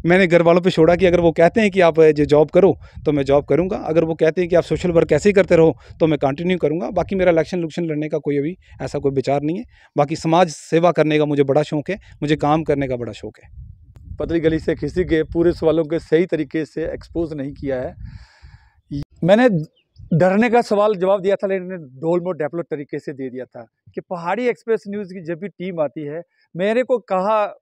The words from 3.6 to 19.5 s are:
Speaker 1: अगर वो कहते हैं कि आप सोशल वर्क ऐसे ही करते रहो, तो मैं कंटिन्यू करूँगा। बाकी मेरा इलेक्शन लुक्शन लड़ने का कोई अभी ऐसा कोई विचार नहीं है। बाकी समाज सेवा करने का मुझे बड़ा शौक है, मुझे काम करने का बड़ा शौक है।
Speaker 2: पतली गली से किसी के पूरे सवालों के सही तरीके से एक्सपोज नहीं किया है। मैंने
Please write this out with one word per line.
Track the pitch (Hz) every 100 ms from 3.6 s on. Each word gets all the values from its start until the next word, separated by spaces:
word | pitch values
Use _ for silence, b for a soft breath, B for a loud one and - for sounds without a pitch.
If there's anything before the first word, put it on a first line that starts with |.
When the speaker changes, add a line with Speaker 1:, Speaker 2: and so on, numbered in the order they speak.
| 185 220
Speaker 1:
अगर | - 160
वो | 165
कहते | 160 160 160
हैं | 175
कि | 170
आप |
सोशल | - 156 180
वर्क | 165 160
ऐसे | 151 208
ही |
करते | 196 175 170
रहो, | 160 - b -
तो | 165
मैं | 151
कंटिन्यू | 139 143 175 185
करूँगा। | 147 160 208
बाकी | 196 160 190
मेरा | 180
इलेक्शन | 165 151 185
लुक्शन | 165 160
लड़ने | 165 151 151
का | 156
कोई | 147 143
अभी | 147 185 b b
ऐसा | 131 147
कोई | 139
विचार | 139 123 143
नहीं | 147 185
है। | 240 b b -
बाकी | 143 156
समाज | 165 165 185
सेवा | 147 - 165 175
करने | 160 156 151
का |
मुझे | 147 143
बड़ा | 135 139
शौक | 151 151 135
है, | 190 b b
मुझे | 147 151
काम | 147 156
करने | 156 139 135
का | 123
बड़ा | 113
शौक | 104 107 -
है। | - - - - - - - -
Speaker 2:
पतली | 147 165
गली | 160 160
से | -
किसी | 160 147 180
के | 160 160
पूरे | 156 170 170
सवालों | 165 160 156
के | 151 165
सही | - 156 180
तरीके | 156 143 160
से | 147 - 160
एक्सपोज | 143 - 165 165
नहीं | 156 135
किया | 135 139 131
है। | 143 190 b b b b b b b b _ 143 - _
मैंने | 165 214 254